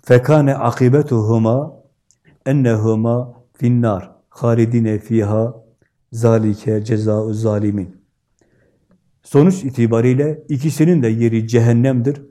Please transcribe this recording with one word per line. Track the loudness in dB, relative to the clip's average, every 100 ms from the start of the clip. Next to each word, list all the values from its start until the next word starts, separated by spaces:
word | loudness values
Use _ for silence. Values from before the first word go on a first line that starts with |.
"Fekâne | 4 2 4 2 2
akîbetuhuma | 0 -4 2 2 2 2 -2 0 0 2 -2 -4 -14 _ _ _ _ _ _ -2
ennehuma | 0 2 2 0 0 0 -2 -6 -16 _
finnâr | _ 0 0 0 -4 -8 _ _
hâlidîne | -6 -2 0 0 0 -2 -4
fîhâ | -2 -2 0 -2 -4 -8 _ _ _ _ _
zâlike | -2 0 2 0 -4 -4 -4
cezâ'u | -2 -4 -2 -2 -4
zâlimin." | -4 -2 -2 -4 -4 -8 -16 _ _ _ _ _ _ _ _ _ _ _ _
Sonuç | 0 4 4 0
itibariyle | -6 -2 0 2 2 0 -2 -6 -8
ikisinin | -4 -4 0 2 2
de | 0
yeri | 0 0 0 0
cehennemdir, | 2 2 2 2 0 -2 -6 -8